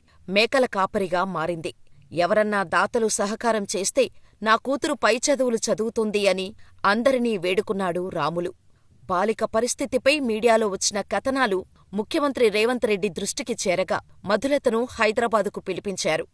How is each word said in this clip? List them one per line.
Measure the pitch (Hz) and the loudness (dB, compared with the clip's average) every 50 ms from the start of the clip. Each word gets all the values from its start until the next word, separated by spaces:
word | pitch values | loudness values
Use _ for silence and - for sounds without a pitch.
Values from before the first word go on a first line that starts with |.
| _ _ _ - - - | _ _ _ -20 -10 -2
మేకల | 185 202 226 233 - 269 254 | 2 2 2 2 2 2 2
కాపరిగా | 233 - 196 190 - - 214 196 165 175 175 185 | 2 0 -2 -2 -2 -2 -2 -2 0 0 -2 -2
మారింది. | 190 180 160 156 170 175 160 156 170 - _ - - - - - - - | -2 -4 -4 -4 -4 -6 -6 -8 -10 -12 _ -20 -20 -20 -20 -20 -10 -2
ఎవరన్నా | 156 170 170 214 214 214 214 208 202 190 | 0 2 2 4 2 2 2 0 -2 -2
దాతలు | 160 185 175 190 214 - 240 226 214 | 0 0 0 0 2 0 0 0 0
సహకారం | - - 202 202 220 - - 233 220 220 202 - - | 0 0 -2 -2 -4 -2 0 0 0 0 -2 -4 -4
చేస్తే | 185 196 - - 285 240 - - - - - - - 202 | -4 -4 -2 0 0 0 0 -2 -14 -20 -20 -16 -6 2
నా | 220 220 | 2 2
కూతురు | 226 - 240 277 254 - 320 294 | 2 2 0 -2 0 0 -2 -2
పై | - - 208 220 | 2 2 2 2
చదువులు | 247 - 302 285 240 262 247 226 | 2 2 0 2 2 2 0 0
చదువుతుంది" | 220 - 233 196 156 220 226 - 240 220 214 190 208 202 196 | 0 0 0 -2 0 -2 -4 -2 -2 -2 0 0 2 2 2
అని | 185 185 190 190 220 - - - - - - | 2 2 -2 -8 -10 -14 -20 -20 -14 -2 2
అందరినీ | 190 202 226 233 269 269 247 240 233 220 185 | 2 2 4 4 2 2 2 0 0 -2 0
వేడుకున్నాడు | 160 180 190 214 208 - 214 196 196 180 170 180 180 185 | 0 0 0 0 0 -2 -2 -2 -2 -2 -2 -2 -4 -4
రాములు. | 175 170 143 156 165 175 175 - - _ _ _ - _ _ _ _ _ - | -4 -2 -2 -2 -2 -2 -4 -6 -8 _ _ _ -20 _ _ _ _ _ -8
బాలిక | - 185 175 202 220 220 - 220 | -4 -2 0 0 0 0 -2 -2
పరిస్థితిపై | - - 220 233 240 - - 285 - - 247 - 269 302 302 | -2 0 0 0 0 -2 -4 -4 -2 -2 2 4 4 4 4
మీడియాలో | 277 233 214 220 208 240 226 220 220 208 | 2 0 -2 2 4 4 4 4 2 0
వచ్చిన | 185 196 - - 202 208 | -2 -2 -4 -2 -2 -4
కథనాలు | 196 - 214 196 - 269 262 269 262 220 190 185 - _ _ - _ - 185 | -4 -2 -4 -2 -2 -2 0 0 0 0 0 -2 -4 _ _ -20 _ -10 -6
ముఖ్యమంత్రి | 202 214 - - 320 285 285 247 269 247 214 | -6 -6 -2 -2 0 0 0 0 2 2 2
రేవంత్ | 185 214 214 233 254 240 - | 4 4 2 2 0 0 0
రెడ్డి | 220 208 190 180 208 | 0 0 2 0 -2
దృష్టికి | 156 - 196 - - - 247 - 226 | -4 -4 -6 -6 -6 -6 -6 -6 -6
చేరగా | - - 196 175 175 185 - 208 - - _ - - - | -4 0 0 0 0 0 0 -2 -4 -4 _ -20 -14 -4
మధులతను | 180 208 220 - - 285 277 - 240 220 226 247 254 | 0 0 0 2 2 0 2 0 0 0 0 -2 -4
హైదరాబాదుకు | - - 226 214 214 - 233 226 226 214 190 208 - - | -2 0 0 2 2 0 0 0 0 0 0 0 -4 -8
పిలిపించారు. | - - 185 - - 202 185 - - 170 156 156 - - | -8 -8 -8 -6 -6 -8 -6 -4 -2 -2 -2 -2 -2 -8